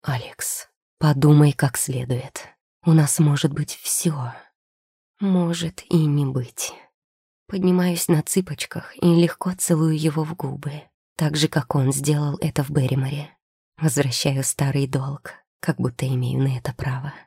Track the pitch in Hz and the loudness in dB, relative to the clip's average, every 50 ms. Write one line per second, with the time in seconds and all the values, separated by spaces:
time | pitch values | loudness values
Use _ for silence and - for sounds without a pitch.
0 | _ - 139 120 117 - - _ - - - - - _ _ _ _ _ _ _ | _ -4 -6 -6 -6 -10 -14 _ -8 -8 -8 -8 -12 _ _ _ _ _ _ _
1 | - 156 147 135 147 151 151 147 151 147 139 _ - 139 - - - - 131 127 | 2 2 2 4 6 6 8 8 8 6 4 _ -2 -2 0 -2 -6 -4 -4 -6
2 | 123 123 131 120 127 - _ - - - _ _ _ _ _ _ _ - 160 160 | -4 -4 -4 -6 -6 -10 _ -16 -18 -18 _ _ _ _ _ _ _ 4 6 6
3 | 151 143 - - 165 151 143 143 - 151 143 151 147 - - - - - - - | 6 4 4 2 4 4 4 2 0 -2 -2 -2 -6 -6 -8 -12 -8 -6 -6 -2
4 | - 180 156 143 127 120 120 - - _ _ _ _ _ _ _ _ _ _ _ | -2 -2 -4 -4 -8 -10 -10 -14 -20 _ _ _ _ _ _ _ _ _ _ _
5 | _ _ _ _ 202 196 190 180 175 170 170 165 170 165 - - - _ - 170 | _ _ _ _ -2 0 2 2 2 0 -2 -4 -6 -8 -8 -10 -8 _ 2 2
6 | 156 151 143 147 143 135 131 135 123 117 - - - - - - - _ _ _ | 4 4 2 2 0 0 -2 -4 -6 -6 -8 -10 -10 -10 -10 -14 -20 _ _ _
7 | _ _ _ _ _ _ _ _ _ _ - 190 180 180 180 180 180 180 175 170 | _ _ _ _ _ _ _ _ _ _ -6 0 2 4 4 4 4 2 0 -2
8 | - - 180 151 156 - - 190 185 - 151 - - - - 165 - - - - | 0 0 0 0 0 0 0 -2 -2 -2 -6 -10 -10 -10 -10 -12 -12 -12 -10 0
9 | - 175 170 170 170 160 - - - 180 185 - - - 175 156 160 160 156 151 | 2 4 6 6 4 2 0 -2 -6 -6 -4 -4 -2 0 0 2 2 2 0 0
10 | 156 160 147 160 156 156 165 - - 139 135 139 - 147 139 151 - _ _ _ | 0 -2 0 -2 -4 -4 -6 -8 -8 -8 -8 -6 -8 -10 -10 -10 -16 _ _ _
11 | _ _ _ - 160 151 147 156 147 156 - 156 143 _ - 147 135 131 135 139 | _ _ _ -2 -2 0 0 0 0 0 0 -2 -2 _ 0 0 2 2 0 0
12 | 139 147 151 147 147 147 143 - - 160 - - 143 139 147 147 135 123 135 135 | 0 0 0 0 0 -2 -2 -2 -4 -2 -2 -2 -4 0 0 0 0 2 0 -2
13 | 131 131 143 143 147 151 _ _ _ _ _ _ _ _ _ _ 160 156 123 139 | -2 -4 -6 -8 -10 -12 _ _ _ _ _ _ _ _ _ _ -2 0 2 2
14 | 143 135 120 - - 143 135 135 135 - - - 143 139 135 147 139 135 135 139 | 0 0 0 0 0 0 0 0 -2 -4 -2 -2 -2 0 0 0 -2 0 -2 -4
15 | 131 135 139 143 _ - - - _ _ _ _ - - 160 - 127 127 120 _ | -4 -4 -8 -10 _ -18 -20 -20 _ _ _ _ -4 -4 -2 -2 -2 -4 -2 _
16 | - 131 131 127 123 123 127 131 135 135 131 123 - - 127 _ - 139 127 131 | -4 -2 -2 -2 -2 -2 0 0 0 0 -2 -2 -4 -6 -6 _ -6 -6 -6 -6
17 | 131 147 - - - | -8 -10 -12 -12 -20